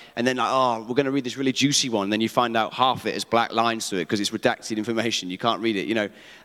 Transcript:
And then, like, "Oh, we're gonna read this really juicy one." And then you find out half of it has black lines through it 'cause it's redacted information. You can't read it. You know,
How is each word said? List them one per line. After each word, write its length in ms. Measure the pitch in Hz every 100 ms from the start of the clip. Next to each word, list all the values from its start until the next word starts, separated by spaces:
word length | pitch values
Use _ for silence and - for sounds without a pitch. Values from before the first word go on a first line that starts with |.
| - -
And 100 | 123
then, 100 | 127
like, 140 | 110
"Oh, 340 | 131 127 113 110
we're 80 | 123
gonna 160 | 135
read 100 | 139
this 140 | 123 120
really 160 | 135
juicy 360 | 127 139 139 131
one." 140 | 110
And 100 | 98
then 80 | 107
you 80 | 110
find 280 | - 120 113
out 180 | 107
half 280 | - 131 117
of 40 | 104
it 80 |
has 100 | 80
black 280 | - 117 113
lines 360 | 113 117 113 -
through 120 | 95
it 80 | 82
'cause 100 | 104
it's 120 | 101
redacted 480 | 107 123 110 - 107
information. 520 | 107 113 113 - 90
You 80 | 92
can't 220 | 120 95
read 160 | 113 98
it. 100 | 87
You 80 |
know, 140 | 113 101 - - -